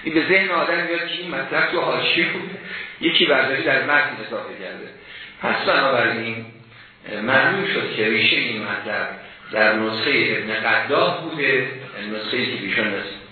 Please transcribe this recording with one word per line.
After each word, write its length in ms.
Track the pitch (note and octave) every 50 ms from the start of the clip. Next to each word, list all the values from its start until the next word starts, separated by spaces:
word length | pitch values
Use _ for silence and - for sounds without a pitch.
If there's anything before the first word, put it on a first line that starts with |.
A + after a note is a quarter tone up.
| -
این 100 | E3 D#3
به 80 | D#3+
ذهن 280 | D3 - F3+ F#3+ G3 F#3+
آدم 340 | F3 E3 D3+ D#3 E3+ E3+ E3+
میاد 240 | E3+ E3+ E3+ E3 -
که 140 | - -
این 100 | F3+ F3+
مطلب 400 | D#3 C3+ - - D3+ D#3 E3+ -
تو 100 | - E3+
حاشیه 440 | - - - - - - - - G3
بوده، 320 | - F3+ F#3 F3 - - - - - - - - - - -
یکی 240 | - E3 E3 - F#3
برداشت 400 | D3+ C#3+ C3 C3 C3 C3+ C3+ -
در 180 | D3+ C3+ C3 C3
متن 340 | C3+ D3 D3 - - B2 A2+ G#2+ -
اضافه 260 | A#2 G#2 F#2+ G2 F#2 F2+
کرده. 300 | F#2+ F#2 F#2 E2+ D#2+ - - - - - - - - - - -
پس 240 | - A#2+ A2 - - F#3+
بنابراین، 760 | F3+ D3 C#3 C3+ B2+ A#2+ A#2 A#2 A#2+ A2+ A2+ A2+ A2+ A2+ A#2 - - - - - - - - - - - - - G2 G2+
معلوم 440 | G#2 A#2 C3 C3+ C3+ - F#3+ G3 - - -
شد 220 | - - - -
که 100 | - A2
ریشهٔ 320 | A2 A#2 A2 A2 - - -
این 240 | B2+ A#2+ A2+ G#2+
مطلب 480 | G#2 G2+ G2 G2+ - A2 G#2 G2 F#2 - - - - - - - - -
در 220 | - G#2+ G#2+ G#2+ A2
نسخهٔ 640 | A2 A2 A2 A2+ A2+ - D3+ C#3 A2+ A2 A2 A2 G#2+
ابن 160 | G#2 G#2+ A2
قداد 680 | G#2+ G2 A2+ A2+ - - - C#3 - - - - -
بوده، 460 | D#3 D#3+ D#3+ D3+ C#3 C3 C3 B2+ B2+ - - - - - - G#2 G#2 G#2+ G#2+
نسخه‌ای 320 | G#2+ G#2+ - - B2 A#2
که 180 | G#2 F#2+ - G2+
ایشون 240 | G2 F#2+ G2 G#2+ G#2
است 220 | G2 G2 F#2+ G2 G2+ - - -